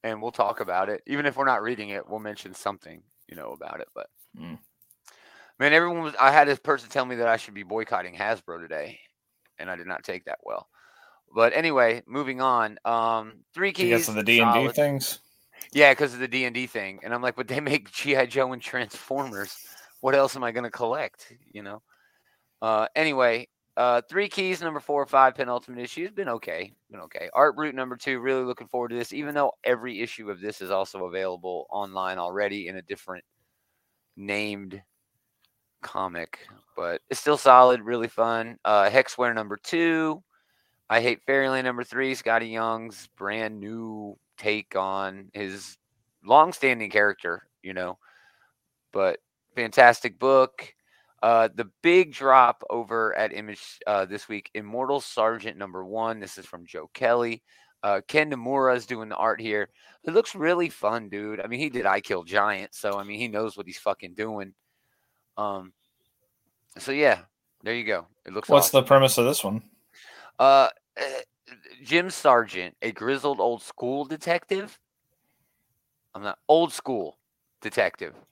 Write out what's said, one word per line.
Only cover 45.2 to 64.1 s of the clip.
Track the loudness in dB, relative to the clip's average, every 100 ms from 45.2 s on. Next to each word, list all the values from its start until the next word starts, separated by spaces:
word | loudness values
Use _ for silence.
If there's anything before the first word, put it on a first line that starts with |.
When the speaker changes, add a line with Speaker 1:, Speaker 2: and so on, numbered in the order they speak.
| -16
Speaker 1:
his | -10 -10 -10 -16 -20 _ _ _ _
longstanding | 4 6 6 2 0 0 0
character, | 2 2 0 -8 -8 _ _
you | -12
know. | -8 -8 -10 _ _ _ _ _ _ _ _ _
But | 0 0 0 _ _ _
fantastic | -6 0 10 10 10 -4 0
book. | 4 6 4 -2 -20 _ _ _ _ _
Uh, | 4 4 4
the | 0 -10 _
big | 6 6 4
drop | 0 6 8 8 2 -4
over | -6 -2 -2 -2
at | 0 -2
Image, | -4 -12 -14 -16 -10 -2
uh, | -2 -2
this | -8 -10
week, | -12 -10
Immortal | -12 -8 -6 -2 -4
Sergeant | -4 0 0 0 -10 -12
number | -12 -12
one. | -8 -6 -4 -6
This | -12 -16
is | -18
from | -20 -16
Joe | -16 -14
Kelly. | -2 2 2 0 -6 _ _ _ _
Uh, | -2 -2 0
Ken | 0 0
Nomura | -4 -4 0 2
is | 0 -4
doing | -10 -8
the | -2
art | -2 -2
here. | -2 -2 -4 _ _ _
It | 0
looks | 0 0
really | -2 0 0 -2
fun, | -2 -4 -2 -6
dude. | -10 -8 -8
I | -8
mean, | -6
he | -6
did | -2 0
I | 0
Kill | 0 -6
Giant, | -2 0 0 -2 -8
so, | -8 -6 -6
I |
mean, | -8 -10
he | -6
knows | -4 -6 -8
what | -16
he's | -6
fucking | -6 -6 -10